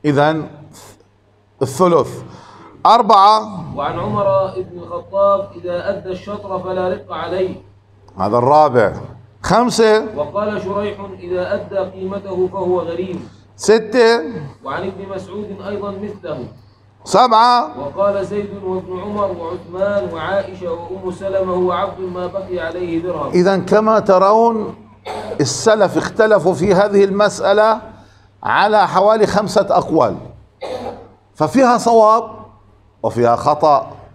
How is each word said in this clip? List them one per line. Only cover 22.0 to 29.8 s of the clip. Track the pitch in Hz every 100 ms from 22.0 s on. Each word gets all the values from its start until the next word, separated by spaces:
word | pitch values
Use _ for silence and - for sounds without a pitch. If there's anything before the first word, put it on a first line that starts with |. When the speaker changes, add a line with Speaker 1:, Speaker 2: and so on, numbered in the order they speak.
| 185 180 180
Speaker 2:
بقي | 196 190 180
عليه | 165 175 175 165
درهم." | 180 165 139
Speaker 1:
إذن | 180 180 190 180
كما | 208 220 220
ترون | 208 185 190 220 233 220 208 - - - - - - -
السلف | 139 - 220 214 185 -
اختلفوا | - - 220 208 156
في | 147 196
هذه | 185 208 202
المسألة | 196 196 208 - 185 208 214 220 - - - _ _ _
على | - 135 202 214 175
حوالي | 170 202 220 208
خمسة | 196 202 208 202
أقوال، | 185